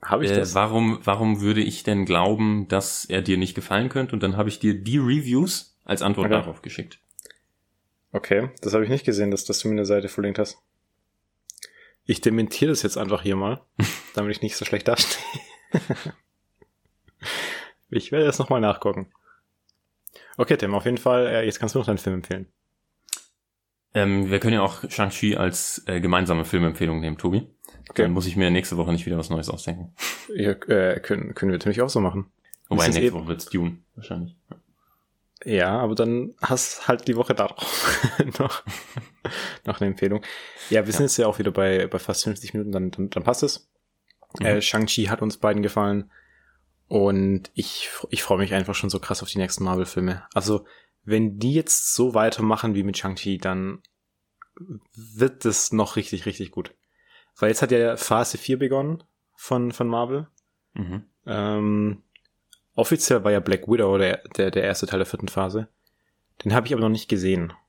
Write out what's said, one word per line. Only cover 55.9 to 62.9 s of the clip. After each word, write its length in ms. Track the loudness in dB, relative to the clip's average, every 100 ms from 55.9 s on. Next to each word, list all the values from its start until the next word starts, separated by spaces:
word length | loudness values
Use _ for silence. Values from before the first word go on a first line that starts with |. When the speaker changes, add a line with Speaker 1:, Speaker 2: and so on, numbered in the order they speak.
| -2
Speaker 1:
richtig, 300 | -4 -6 -6
richtig 260 | -8 -8
gut. 240 | -8 -10 _ _ _ _ -20 _ _
Weil 80 | 2
jetzt 120 | 2
hat 100 | 2
ja 240 | 4 2 0
Phase 420 | 2 2 2 -4
vier 220 | -2 0
begonnen 440 | 2 0 0 -4 -8 _ _
von, 380 | _ -2 0 0
von 160 | -2 -2
Marvel. 400 | 0 -2 -4 -6 _ _ _ _
Speaker 2:
Mhm. 320 | -10 -8 -8 -12 _ -8
Speaker 1:
Ähm, 800 | -4 -2 0 2 2 0 -2 _ _ _ _ _ _ _ -2
offiziell 480 | 2